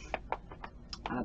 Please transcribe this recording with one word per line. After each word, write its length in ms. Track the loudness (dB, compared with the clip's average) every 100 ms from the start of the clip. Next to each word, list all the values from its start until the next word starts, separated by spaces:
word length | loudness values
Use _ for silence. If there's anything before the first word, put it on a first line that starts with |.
| 0 0 2 0 0 -8 -8 -8 -8 -2 2
I 160 | 2